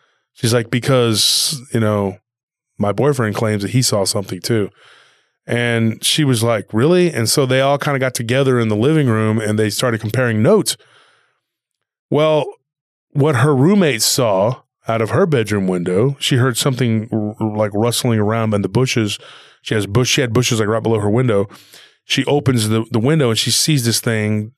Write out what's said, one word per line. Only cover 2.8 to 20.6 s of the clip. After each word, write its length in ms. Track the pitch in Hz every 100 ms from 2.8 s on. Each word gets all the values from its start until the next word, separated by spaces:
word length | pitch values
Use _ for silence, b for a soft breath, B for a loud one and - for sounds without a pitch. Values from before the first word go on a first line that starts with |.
| 101
boyfriend 420 | 101 139 131 110
claims 280 | 98 110 107
that 100 | 98
he 100 | 127
saw 220 | 120 104
something 360 | 95 104 98 92
too." 300 | - 113 95 b b b b b b b -
And 580 | 120 120 117 113 -
she 180 | - -
was 200 | 143 117
like, 240 | 117 110 -
"Really?" 380 | 107 147 180 175
And 180 | 135 117
so 160 | -
they 180 | 131 131
all 160 | 135 143
kinda 200 | 151 135
got 160 | 131
together 460 | - 117 131 131 123
in 80 | 110
the 80 | 104
living 320 | 135 160 131
room 320 | 110 110 110
and 180 | 107 107
they 120 | 107
started 300 | - 127 113
comparing 420 | 107 123 123 107
notes. 340 | 131 214 - - b b b b b b _ _ _ _ _ _ _
Well, 360 | 139 156 151 381 - _ _ _ _ _
what 260 | 143 135 127
her 200 | 147 131
roommate 460 | 151 208 160 113
saw 580 | - - 117 95 107 131 _ _ -
out 140 | 113
of 100 | 107
her 140 | 123
bedroom 420 | 190 135 104 104 95
window, 480 | 90 87 90 135 139
she 160 | - 135
heard 220 | 131 117
something 500 | 147 120 120 110 107
r-, 240 | 110 104 107
r-, 160 | 110 107
like, 140 | 107
rustling 460 | 101 120 117 123 113
around 340 | 104 113 110
in 80 | 101
the 80 | 95
bushes. 500 | 107 131 120 104 - B B B B
She 100 | -
has 140 | 113 98
bush, 240 | 110 127
she 100 | -
had 140 | 123
bushes, 260 | 120 123 110